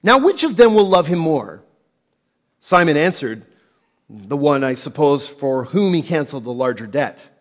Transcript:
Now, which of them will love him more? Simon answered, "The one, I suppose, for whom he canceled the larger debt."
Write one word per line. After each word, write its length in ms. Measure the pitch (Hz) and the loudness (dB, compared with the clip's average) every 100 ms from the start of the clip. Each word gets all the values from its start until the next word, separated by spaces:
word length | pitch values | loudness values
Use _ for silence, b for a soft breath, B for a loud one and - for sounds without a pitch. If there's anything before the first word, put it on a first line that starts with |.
Now, 160 | 196 262 | 4 4
which 240 | 311 381 | 4 0
of 120 | 320 196 | -4 4
them 200 | 233 214 | 4 6
will 120 | 196 | 4
love 200 | 185 160 | 2 2
him 100 | 175 | -2
more? 460 | 165 151 101 78 _ _ _ _ _ _ _ _ _ _ | 0 -2 -6 -16 _ _ _ _ _ _ _ _ _ _
Simon 360 | - 180 170 147 | 0 2 4 2
answered, 480 | 170 - 127 110 - _ _ _ _ _ _ | 0 -2 -8 -10 -16 _ _ _ _ _ _
"The 300 | 107 98 143 | -20 -10 -2
one, 260 | 143 139 | 0 0
I 120 | 135 127 | 0 -4
suppose, 520 | 151 139 147 143 139 | -8 -2 0 0 -4
for 360 | - 139 131 | -8 -4 -4
whom 320 | 123 180 196 175 | -4 -2 0 0
he 80 | |
canceled 400 | - 165 143 139 | -2 -4 -4 -10
the 100 | 117 | -10
larger 320 | 123 127 113 113 | -4 -4 -4 -6
debt." 420 | 135 127 - - _ | -6 -6 -8 -20 _